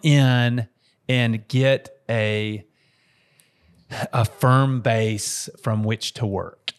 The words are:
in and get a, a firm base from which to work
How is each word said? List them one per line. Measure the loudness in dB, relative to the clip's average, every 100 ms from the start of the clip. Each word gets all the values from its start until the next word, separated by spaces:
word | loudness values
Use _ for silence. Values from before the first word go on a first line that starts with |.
in | 4 4 4 2 0 -2 -6 _ _ _ -2
and | 0 0 -2 -2
get | 2 2 2 -2 -14 -4
a, | -2 0 -2 -4 -8 -12 _ _ _ _ _ _ _ _ _ _ _ -14 -10 -4
a | -2 -2
firm | 2 4 4 2 0
base | 0 0 0 -4 -6 -8 -12 -8
from | -4 -2
which | -2 -4 -6 -6
to | -4
work | -4 -8 -12 -16